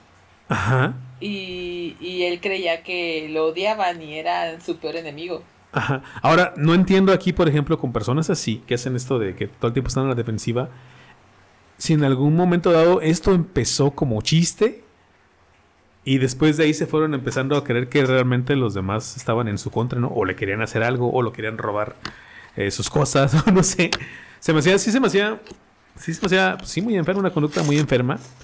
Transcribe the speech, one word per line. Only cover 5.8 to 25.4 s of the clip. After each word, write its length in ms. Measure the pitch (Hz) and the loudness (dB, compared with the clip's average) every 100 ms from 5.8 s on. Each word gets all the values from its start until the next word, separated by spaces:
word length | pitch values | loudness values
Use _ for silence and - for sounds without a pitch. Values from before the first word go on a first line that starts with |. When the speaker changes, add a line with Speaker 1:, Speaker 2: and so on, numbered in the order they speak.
| 123 135 - - | -2 -4 -6 -4
Speaker 1:
Ahora, 300 | 131 165 180 - | 2 4 2 0
no 160 | 151 | 2
entiendo 380 | 175 185 190 190 | 4 6 4 6
aquí, 180 | 185 185 | 4 2
por 140 | 180 170 | 2 2
ejemplo, 300 | 147 139 160 | 2 0 -2
con 160 | 135 | -2
personas 360 | 117 107 143 160 | -2 0 0 0
así, 340 | 170 - 107 - | -2 -2 -6 -4
que 60 | 120 | -4
hacen 200 | 131 123 | -2 -6
esto 240 | 123 131 | -2 -2
de 160 | 98 92 | -2 -4
que 120 | 101 | -10
todo 200 | - 120 | -4 -2
el 60 | |
tiempo 140 | 120 123 | -2 -2
están 160 | 131 135 | -2 0
a 40 | |
la 60 | 120 | -2
defensiva, 540 | 117 110 - 117 143 - - - - - _ _ _ _ _ _ | -2 -4 -2 -2 -4 -10 -20 -20 -20 -20 _ _ _ _ _ _
si 160 | - | 0
en 100 | 151 | 4
algún 320 | 139 131 147 165 | 4 4 4 4
momento 360 | 180 175 180 | 4 2 4
dado 300 | 165 170 185 | 6 6 4
esto 320 | 160 175 202 | 2 2 2
empezó 580 | 185 160 139 113 - 139 | 2 2 -2 0 2 0
como 300 | - 143 107 | 0 -2 -2
chiste 640 | - 160 170 - 226 262 - _ _ _ _ _ _ _ _ _ _ _ 135 | 2 2 2 0 -2 -2 -16 _ _ _ _ _ _ _ _ _ _ _ -2
y 120 | 135 | 0
después 400 | 127 127 156 151 | 0 2 2 4
de 60 | |
ahí 100 | 151 | 2
se 140 | 147 160 | 2 -2
fueron 260 | 156 156 | 0 0
empezando 420 | 139 120 127 135 143 | -2 -4 -4 0 -2
a 80 | |
creer 260 | 135 120 123 | 0 -2 0
que 160 | 147 131 | 0 2
realmente 500 | 131 127 123 123 139 | 2 2 0 0 0
los 180 | 117 | 0
demás 440 | 98 92 107 - - | -2 -2 -4 -6 -8
estaban 300 | - 117 113 | -2 -2 -2
en 100 | 101 | -4
su 120 | - | -4
contra, 300 | - 123 123 | -4 -2 -2
¿no? 80 | 120 | -2
O 180 | 117 95 | -2 -2
le 100 | 92 | -2
querían 260 | 98 104 | -4 -4
hacer 200 | 113 110 | -4 -2
algo, 280 | 117 123 123 | 0 0 0
o 100 | 127 | 0
lo 120 | 113 | -2
querían 240 | - 110 113 | -4 -8 -6
robar, 380 | 113 104 104 - - - - - - - | -4 -4 -6 -8 -16 -16 -20 -20 -14 -4
eh, 160 | 101 | -4
sus 180 | - 98 | -4 -2
cosas, 440 | 147 143 135 139 | 0 0 2 4
<laughs> 140 | 156 220 | 4 6
o 40 | |
no 120 | 185 | 4
sé. 280 | - - - - - - - - | 4 2 -2 -2 -8 -16 -20 -8
Se 140 | - | 0
me 60 | 156 | 2
hacía, 180 | 156 196 | 4 4
sí 120 | 220 | 2
se 80 | 240 | 2
me 80 | 226 | 2
hacía, 320 | 196 208 220 | 2 0 -4